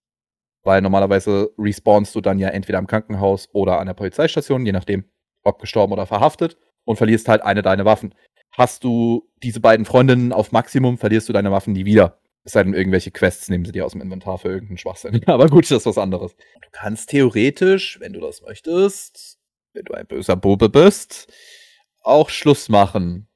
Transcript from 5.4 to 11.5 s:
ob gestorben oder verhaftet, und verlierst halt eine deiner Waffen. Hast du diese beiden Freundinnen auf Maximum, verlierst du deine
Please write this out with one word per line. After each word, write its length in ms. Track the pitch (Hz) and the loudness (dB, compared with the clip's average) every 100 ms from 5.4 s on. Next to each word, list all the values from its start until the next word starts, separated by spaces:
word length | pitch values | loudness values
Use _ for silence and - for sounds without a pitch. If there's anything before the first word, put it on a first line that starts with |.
ob 160 | - - | -4 -4
gestorben 340 | 110 113 101 | -4 -2 -2
oder 120 | 101 95 | -2 -6
verhaftet, 520 | 104 139 - 165 - _ _ | 0 0 0 -6 -8 _ _
und 140 | - 110 | -6 -2
verlierst 320 | 110 110 - | 2 2 2
halt 120 | 107 | 0
eine 180 | - 101 | 2 -2
deiner 240 | 98 95 101 | 0 0 2
Waffen. 280 | 107 101 - _ _ _ | 2 0 -18 _ _ _
Hast 320 | - 123 - | -2 -2 -2
du 460 | 127 117 117 117 - _ | -4 -2 0 -2 -6 _
diese 160 | 123 117 | -12 0
beiden 240 | 113 113 107 | 4 4 4
Freundinnen 480 | 127 131 123 123 | 4 4 4 2
auf 180 | 107 107 | -2 -2
Maximum, 460 | - - 135 127 123 | -2 -2 0 0 0
verlierst 320 | 107 110 - | 0 -2 0
du 40 | |
deine 180 | 104 101 | -2 0